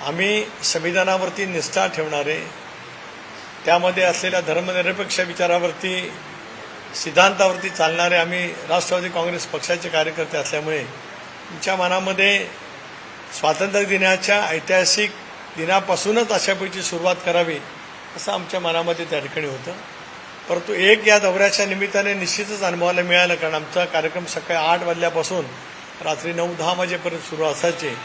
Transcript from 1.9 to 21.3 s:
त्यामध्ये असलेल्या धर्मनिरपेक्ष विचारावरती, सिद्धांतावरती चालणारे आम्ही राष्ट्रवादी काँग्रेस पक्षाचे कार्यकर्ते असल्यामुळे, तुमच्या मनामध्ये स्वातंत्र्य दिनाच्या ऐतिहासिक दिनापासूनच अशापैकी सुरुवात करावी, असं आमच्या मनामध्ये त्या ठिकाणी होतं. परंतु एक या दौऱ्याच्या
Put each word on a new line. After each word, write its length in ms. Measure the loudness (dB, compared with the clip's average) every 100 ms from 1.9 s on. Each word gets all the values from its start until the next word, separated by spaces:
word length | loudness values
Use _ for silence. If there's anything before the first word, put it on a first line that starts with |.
| 0 -2 -2 -2 -2 -6 -12 -16 -16 -16 -16 -16 -16 -16 -16 -16 -6
त्यामध्ये 380 | 2 4 4 4
असलेल्या 380 | 2 2 0 0
धर्मनिरपेक्ष 800 | 0 0 0 0 0 0 -2 0
विचारावरती, 920 | -2 0 2 4 2 -2 -4 -2 -4 -10 -14 -14 -14 -14 -14 -16 -12
सिद्धांतावरती 760 | -8 0 6 6 8 2 2 -4
चालणारे 460 | 2 2 4 4 4
आम्ही 380 | 2 0 -2 -6 0
राष्ट्रवादी 400 | 0 2 0 0
काँग्रेस 380 | -2 -2 -2 -4
पक्षाचे 420 | -6 -2 -2 0
कार्यकर्ते 500 | 0 0 -2 -4 -2
असल्यामुळे, 460 | -2 -2 -2 -4 -6 -12 -16 -16 -16 -16 -16
तुमच्या 260 | -6 -2 0
मनामध्ये 720 | 2 2 0 2 4 4 0 -10 -16 -16 -16 -16 -16 -16 -12 -2
स्वातंत्र्य 460 | 0 2 2 2
दिनाच्या 580 | 2 2 4 4 4 2
ऐतिहासिक 680 | 4 -2 4 4 4 4 2 -2 -14 -16 -14 -6
दिनापासूनच 760 | 2 2 4 0 2 2 4
अशापैकी 500 | 2 2 0 -2 -4
सुरुवात 340 | -4 0 2 2 2
करावी, 300 | 2 2 0 -6 -14 -16 -16 -14 -10
असं 160 | -4
आमच्या 280 | -4 -2 -4
मनामध्ये 440 | 0 0 0 -2
त्या 140 | -2 -4
ठिकाणी 280 | -4 -4 -4
होतं. 260 | -6 -8 -10 -12 -16 -16 -16 -16 -16 -4
परंतु 240 | -4 0
एक 360 | 2 6 6 8
या 100 | 6
दौऱ्याच्या 480 | 6